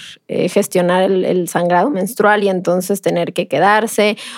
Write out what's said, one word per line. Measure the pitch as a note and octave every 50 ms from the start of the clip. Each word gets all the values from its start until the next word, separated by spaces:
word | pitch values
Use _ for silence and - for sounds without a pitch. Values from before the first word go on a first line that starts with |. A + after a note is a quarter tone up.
| - - - - _ _
eh, | - - - F3+
gestionar | - G#3 F#3+ - - F3+ F3 F3 F3+ F3+ F#3
el, | F#3+ G3 F#3 F#3
el | - E3+ F#3 F3 E3
sangrado | - - F3 F3 F3 F3 F#3 C#4
menstrual | - F#3+ F#3 F#3+ B3 - G#3 G#3 G#3 G#3 G3+
y | G3+
entonces | F#3+ F3+ F#3 - F3 F#3 F3+ - G3+ F#3+ -
tener | F3 E3+ F3 E3+ E3 -
que | - F3 -
quedarse, | - C#3+ E3+ G3 G#3 G#3+ G#3+ A3 - - G#3 G#3 G3+ - - - -